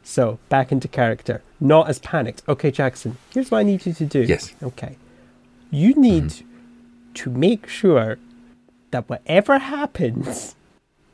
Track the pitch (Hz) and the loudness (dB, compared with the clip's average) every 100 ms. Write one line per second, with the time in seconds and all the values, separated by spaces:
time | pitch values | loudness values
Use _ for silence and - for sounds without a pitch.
0 | - - 117 - - 135 131 135 - - | -8 -2 0 -2 -2 0 0 -2 -4 -2
1 | 117 107 - - _ - 139 156 156 139 | -2 -2 -6 -8 _ -4 4 4 4 -2
2 | - 160 113 - - 139 147 127 135 - | -4 -4 -4 -8 -6 -2 -2 0 -4 -4
3 | 117 120 _ 254 262 220 208 190 185 165 | -12 -12 _ -6 -2 0 2 0 -4 -4
4 | 151 143 127 - - - 131 - - - | -2 0 0 0 -4 -12 -14 -12 -16 -18
5 | _ _ _ _ _ _ - 143 190 294 | _ _ _ _ _ _ -8 0 2 6
6 | 254 170 78 - - - - - _ _ | 4 4 0 -8 -20 -20 -20 -20 _ _
7 | _ - 131 123 170 233 - - 190 139 | _ -14 -8 0 2 2 -4 -2 4 4
8 | 110 107 - - _ _ _ _ - - | 2 -6 -14 -20 _ _ _ _ -10 -8
9 | - 135 - 170 208 269 269 285 294 - | -8 -12 0 2 4 0 0 -8 -8 -4
10 | 131 120 - - - - _ _ _ _ | -4 -4 -8 -10 -14 -20 _ _ _ _
11 | _ | _